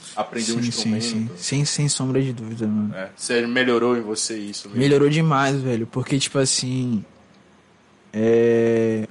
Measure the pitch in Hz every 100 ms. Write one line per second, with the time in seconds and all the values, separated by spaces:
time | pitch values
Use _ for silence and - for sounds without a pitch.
0 | - - 107 120 110 117 120 117 110 110
1 | 117 110 113 - - 135 147 - 147 -
2 | 131 135 135 117 110 113 110 107 104 92
3 | 95 - - 120 117 123 127 117 120 120
4 | 107 107 - 110 104 101 101 120 139 143
5 | 143 151 160 139 139 139 131 117 113 131
6 | 123 143 - 143 131 - 127 127 123 110
7 | - - - _ _ _ _ _ _ _
8 | _ 107 113 117 117 117 117 113 113 110
9 | 107